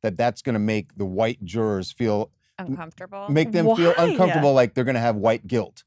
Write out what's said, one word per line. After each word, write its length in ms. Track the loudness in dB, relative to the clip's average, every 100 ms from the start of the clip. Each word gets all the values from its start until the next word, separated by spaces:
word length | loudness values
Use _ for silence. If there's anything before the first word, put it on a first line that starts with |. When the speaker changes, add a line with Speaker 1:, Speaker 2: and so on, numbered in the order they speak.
Speaker 1:
that 140 | -6 -2
that's 240 | -2 -2
gonna 180 | -4 -2
make 360 | 0 -2 -4 -8
the 80 |
white 400 | -6 -2 -2 -2
jurors 460 | -8 -4 -2 -2 -6
feel 400 | -4 -2 -2 -4 _ _ -16
Speaker 2:
Uncomfortable. 720 | -10 -10 -12 -18 -18 -14 -2
Speaker 1:
make 220 | 0 2
them 240 | 2 2
feel 180 | 4 2 4
Speaker 3:
Why? 80 | 2
Speaker 1:
uncomfortable, 420 | 2 2 4 4
like 220 | 4 2
they're 100 | 0
gonna 160 | -2 0
have 160 | 0 2
white 320 | 0 0 -2
guilt. 340 | -4 -4 -10